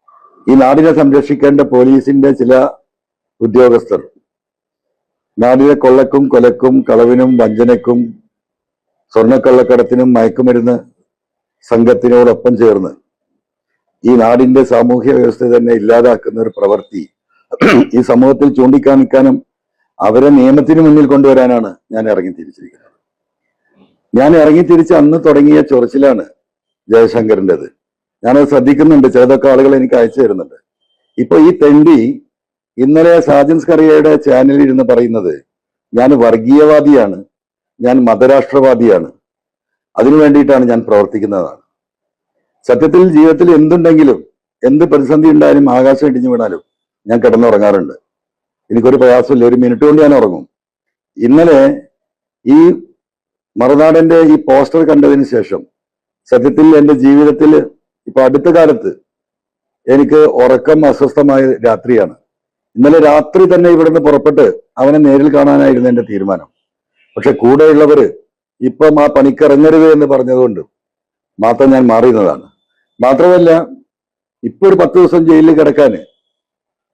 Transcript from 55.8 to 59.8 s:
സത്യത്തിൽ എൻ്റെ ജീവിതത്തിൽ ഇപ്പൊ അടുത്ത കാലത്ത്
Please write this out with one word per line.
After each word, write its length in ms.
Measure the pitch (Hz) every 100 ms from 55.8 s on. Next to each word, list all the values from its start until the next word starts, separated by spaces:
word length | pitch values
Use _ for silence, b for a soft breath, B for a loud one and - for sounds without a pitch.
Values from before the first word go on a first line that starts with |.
| _ _ _ _ _
സത്യത്തിൽ 500 | 123 135 147 160 151
എൻ്റെ 160 | 147
ജീവിതത്തിൽ 580 | 135 135 143 147 147 151 147 - - _ _ -
ഇപ്പൊ 140 | 131
അടുത്ത 280 | 131 139 175
കാലത്ത് 420 | 165 156 120 98 - _ _ _ _ _ _ _ _